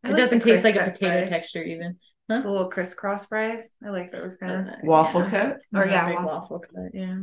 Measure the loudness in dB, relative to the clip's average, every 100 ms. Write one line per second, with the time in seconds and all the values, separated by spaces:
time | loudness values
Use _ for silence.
0 | 2 2 4 4 6 6 6 4 0 -2
1 | 0 0 0 -4 -4 -8 -8 -8 -8 -10
2 | _ _ _ -4 -2 -2 -2 -4 -6 -6
3 | -6 -6 -6 -4 -4 -6 -12 _ -8 -8
4 | -8 -10 -12 -10 -6 -6 -6 -6 4 6
5 | 6 2 0 0 -2 -4 _ 0 2 2
6 | 0 -2 -4 -6 -8 -14 -12 -12 -12 -10
7 | -8 -8